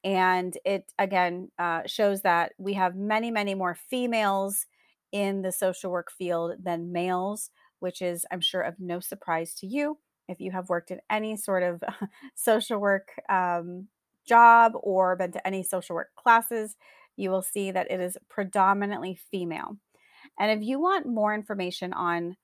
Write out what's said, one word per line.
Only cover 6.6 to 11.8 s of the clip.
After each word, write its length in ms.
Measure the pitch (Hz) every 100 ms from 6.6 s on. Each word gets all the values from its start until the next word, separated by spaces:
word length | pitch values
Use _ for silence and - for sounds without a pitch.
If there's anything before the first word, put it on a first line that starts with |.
than 280 | 180 170 175
males, 600 | 175 180 180 190 208 - _ _ _
which 220 | 185 -
is, 240 | 180 170 -
I'm 100 | 180
sure, 200 | - 185
of 180 | 165 175
no 200 | 180 175
surprise 540 | - 208 - 165 165 -
to 120 | 190
you. 320 | 269 294 302 _ _ -
If 120 | 185
you 120 | 185
have 180 | 185 180
worked 200 | 175 170
in 120 | 180 _
any 260 | 214 214 214
sort 260 | - 185
of 220 | 180 175